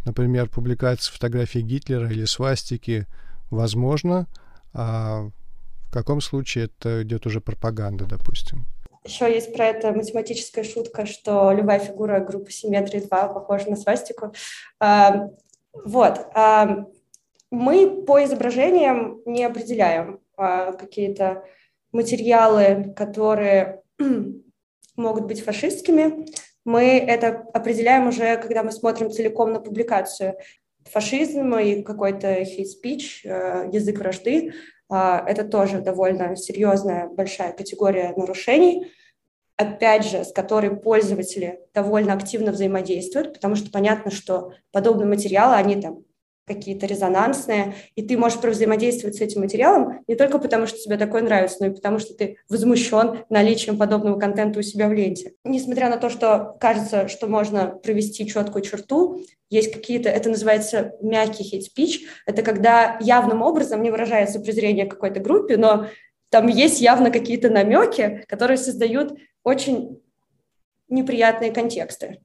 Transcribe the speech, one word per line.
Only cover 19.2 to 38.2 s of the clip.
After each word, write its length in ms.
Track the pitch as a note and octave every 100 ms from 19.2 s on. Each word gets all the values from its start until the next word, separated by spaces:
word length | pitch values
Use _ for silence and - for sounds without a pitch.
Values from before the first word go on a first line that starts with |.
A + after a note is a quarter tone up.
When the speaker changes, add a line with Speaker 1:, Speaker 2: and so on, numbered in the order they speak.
| A#3+
Speaker 2:
не 160 | A#3+
определяем, 760 | A#3+ A#3 A3+ A3+ F3+ E3 E3+ G3 _ -
а, 340 | F#3+ F#3 F#3
какие-то 720 | F#3 F#3+ - G3 G3 F#3+ F#3+ - _ _ _ _
материалы, 1000 | A#3 A3+ B3 A3+ A#3 A3+ G#3+ G3+ G3 G3+ -
которые 880 | G#3 G#3+ G#3+ G#3+ G3+ G3 F#3+ - _ -
<clears throat> 960 | C#4 A#3 G3+ - _ _ _ _ _ -
могут 300 | A3+ A3 G3+
быть 180 | G#3+
фашистскими. 840 | - G#3 D#4+ - - D#4 D#4 D#4 - - - _ A#3
Мы 320 | A#3 B3 C4
это 480 | B3 A#3 A#3 A3+ -
определяем 540 | - A3+ A3+ A#3 C4 B3
уже, 300 | - A3+ A3+
когда 260 | A3+ A3+
мы 80 | A3
смотрим 400 | A3 A#3 A3 A3
целиком 420 | A3 A3 G#3+ A3+
на 60 | A3
публикацию. 760 | G#3+ G#3 A#3 G#3 F#3+ - F#3+ F#3+ - _ _ _ _
Фашизм 680 | G#3+ G#3 C4+ D#4 C#4+ C4 A3+
и 260 | G#3 G#3
какой-то 580 | G#3 G#3+ G3 G3 G3 F#3
hate 240 | F#3+ - G3
speech, 560 | - B3 D4 - -
э, 460 | G#3 F#3 F#3 F3+ F#3
язык 280 | G#3 G#3 G#3
вражды, 540 | F#3+ F#3 A#3 D#4 - - - _ -
а, 340 | F#3+ F#3+ F3 -
это 160 | G#3
тоже 380 | G#3+ G#3+ G3 F#3+
довольно 540 | F#3+ F#3 F#3+ F#3 F3 F#3
серьезная, 720 | - - G#3 G3 G3 F3 F3
большая 460 | - G3 - F3+
категория 600 | E3 G3 - G3+ F#3 F3
нарушений – 760 | F#3